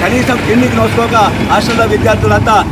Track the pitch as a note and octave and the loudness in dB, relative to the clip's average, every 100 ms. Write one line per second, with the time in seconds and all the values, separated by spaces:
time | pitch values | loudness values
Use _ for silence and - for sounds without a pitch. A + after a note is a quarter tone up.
0 | F3 A#3+ B3 A#3+ - A3+ B3 A3+ A3 B3 | -2 -2 -2 -2 0 0 0 0 0 0
1 | A3+ A3+ G3 - - G3 A#3 A#3 A3 G#3 | 0 0 0 0 -2 -2 0 0 0 0
2 | - G#3 G#3 G#3 G3+ G#3+ D#3+ | 0 0 0 0 2 2 2